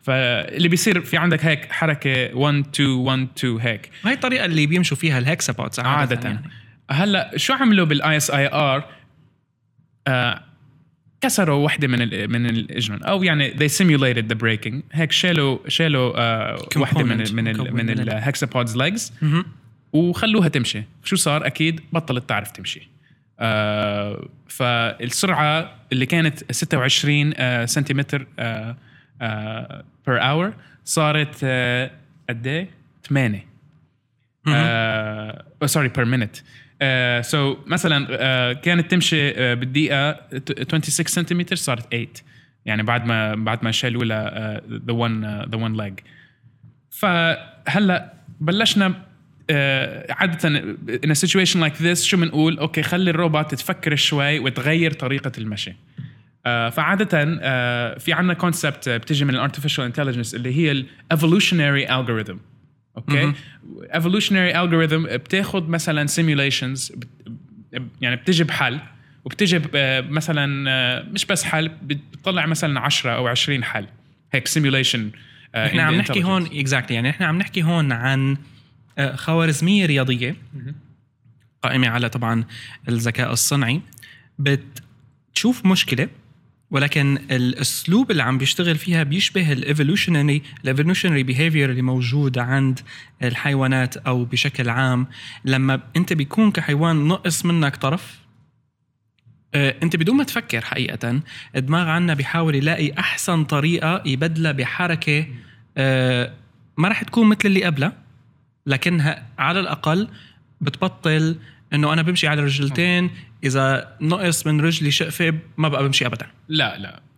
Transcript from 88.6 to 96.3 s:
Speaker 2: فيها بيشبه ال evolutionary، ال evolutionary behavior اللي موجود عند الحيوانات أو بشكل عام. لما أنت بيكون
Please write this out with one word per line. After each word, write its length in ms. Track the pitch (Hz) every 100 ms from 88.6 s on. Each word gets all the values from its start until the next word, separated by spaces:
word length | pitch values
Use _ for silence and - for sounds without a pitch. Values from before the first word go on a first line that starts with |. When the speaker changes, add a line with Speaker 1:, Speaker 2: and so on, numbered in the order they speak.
| 170 160
Speaker 2:
فيها 280 | - 165
بيشبه 480 | 147 165 - 190 165
ال 240 | 135 135 151
evolutionary، 640 | 143 196 - 156 147 143 - - 131
ال 120 | 135
evolutionary 560 | 156 185 185 147 127
behavior 360 | 127 165 156 139
اللي 120 | 127
موجود 560 | 127 127 120 139 143 123
عند 420 | 120 135 135 127 - - - _
الحيوانات 760 | 123 117 147 139 131 131 127 -
أو 280 | 135 127 120
بشكل 440 | 127 139 - 123
عام. 380 | 117 131 123 127 - - - -
لما 340 | 131 131 131 - 160
أنت 180 | 180
بيكون 380 | 170 139